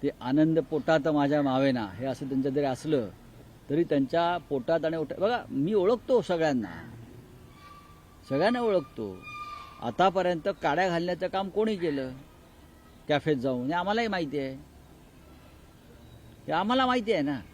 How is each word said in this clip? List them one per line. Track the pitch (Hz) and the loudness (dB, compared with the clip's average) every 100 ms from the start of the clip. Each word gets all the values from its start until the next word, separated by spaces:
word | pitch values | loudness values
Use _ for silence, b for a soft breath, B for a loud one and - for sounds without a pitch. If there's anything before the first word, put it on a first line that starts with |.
ते | 143 - | -4 -4
"आनंद | 120 139 156 160 | -2 2 4 4
पोटात | 135 156 131 160 147 | 0 -2 2 2 4
माझ्या | 147 143 147 | 2 2 2
मावेना" | 139 131 139 123 104 | 2 4 4 2 -2
हे | 92 131 | -6 -6
असं | 127 139 | -6 -4
त्यांचं | 131 135 | -2 0
जरी | 135 | 0
असलं, | 143 127 156 147 107 - - - - - - | 0 -2 0 0 0 -10 -20 -20 -20 -20 -4
तरी | 147 | 0
त्यांच्या | 170 147 135 165 170 175 - | 2 2 2 2 0 0 -2
पोटात | 139 120 165 | -4 0 0
आणि | 160 160 | 0 -2
ओठ-, | 151 - | -4 -2
बघा, | 190 240 117 | 0 0 -2
मी | 131 147 | -2 2
ओळखतो | 214 185 240 - 247 | 4 4 2 2 2
सगळ्यांना, | 170 175 160 131 101 85 80 - - - - - - - - - - - - - - | 2 2 2 2 -2 -8 -16 -18 -18 -20 -20 -20 -20 -20 -20 -20 -20 -20 -20 -20 -4
सगळ्यांना | 135 185 247 | 2 2 2
ओळखतो. | 233 190 135 - 107 92 104 - - - - - | 2 0 0 -8 -8 -8 -12 -12 -12 -14 -16 -10
आतापर्यंत | 120 110 185 185 180 170 190 196 | -8 2 2 4 0 0 -2 -2
काड्या | 165 147 190 | 0 2 2
घालण्याचं | 170 175 180 185 | 0 -2 -4 -4
काम | 190 196 | -4 -4
कोणी | 202 220 208 | -2 -2 0
केलं | 170 143 131 131 - - - - - - - - - | -2 -2 -6 -10 -18 -20 -20 -20 -20 -20 -20 -20 -2
कॅफेत | 147 160 143 | 0 2 0
जाऊन, | 127 127 127 | 0 -2 -2
हे | |
आम्हालाही | 170 185 214 226 | -2 0 0 0
माहिती | 196 156 143 | -2 -4 -4
आहे, | 135 131 - - - - - - - - - - - - - - - - - - - | -6 -8 -16 -20 -20 -20 -20 -20 -20 -20 -20 -20 -20 -20 -20 -20 -20 -20 -20 -18 -4
हे | |
आम्हाला | 156 202 254 262 | -2 2 2 4
माहिती | 247 208 | 2 2
आहे | 196 | 0
ना. | 143 139 87 | 0 -2 -8